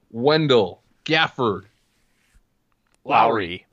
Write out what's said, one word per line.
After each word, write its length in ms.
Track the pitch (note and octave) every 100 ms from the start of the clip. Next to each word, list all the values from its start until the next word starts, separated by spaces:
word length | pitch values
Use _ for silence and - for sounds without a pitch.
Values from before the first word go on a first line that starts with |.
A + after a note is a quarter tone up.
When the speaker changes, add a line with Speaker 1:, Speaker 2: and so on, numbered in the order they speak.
| _
Speaker 1:
Wendell, 720 | A2+ C3 D#3+ D3+ B2 F#2 F#2 _ _
Gafford, 640 | - D#3 D#3 - A#2+ F#2 - _ _ _ _ _ _ _ _ _ _ _ _ _
Lowry. 260 | - A#2 A#2
Speaker 2:
Lowry. 360 | A2+ F2 F2+ -